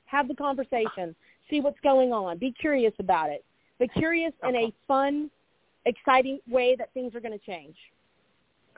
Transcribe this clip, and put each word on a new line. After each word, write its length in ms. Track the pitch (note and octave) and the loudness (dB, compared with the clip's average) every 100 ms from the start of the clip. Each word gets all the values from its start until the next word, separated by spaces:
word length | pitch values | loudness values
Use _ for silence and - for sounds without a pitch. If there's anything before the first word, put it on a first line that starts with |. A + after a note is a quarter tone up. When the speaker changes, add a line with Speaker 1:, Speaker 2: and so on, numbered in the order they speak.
| - | -4
Speaker 1:
Have 220 | C#4 C4 | -2 -2
the 80 | C#4 | -2
conversation. 800 | C#4+ C4+ C4+ A#3+ A3 - F3 E3 _ _ - | -4 -4 -2 -2 -2 -4 -10 -12 _ _ -4
See 100 | D4 | -2
what's 200 | C#4+ C#4+ | -2 0
going 300 | C#4+ C4+ B3+ | 2 4 4
on. 240 | A3+ F#3 F3 | 0 -4 -4
Be 140 | C4 | -6
curious 420 | A#3+ D#4 C#4+ A3+ - | -4 -2 2 2 0
about 300 | F#3+ F3 D#3 | 0 0 0
it. 120 | D3 - _ _ - | -6 -12 _ _ -4
But 120 | B3 | -2
curious 400 | - D#4+ E4+ E4 - B3+ | 0 0 0 -2 -4 -2
in 80 | B3 | 0
a 40 | A3+ | -2
Speaker 2:
Okay. 80 | - - | -4 -2
Speaker 1:
fun, 440 | C4+ C#4 D4 D4+ _ _ _ _ _ - | 0 2 -2 -6 _ _ _ _ _ -4
exciting 540 | A#3 - C4 C4 C4+ - | -2 4 4 4 -4 -2
way 280 | B3 B3 B3+ | 2 2 2
that 180 | A#3 | -2
things 220 | C4 B3 A#3 | -8 -8 -8
are 40 | |
gonna 200 | A3+ G#3 | -10 -12
change. 360 | - F3 C#3+ D#3 - _ _ _ _ _ _ _ _ | -12 -14 -14 -20 -20 _ _ _ _ _ _ _ _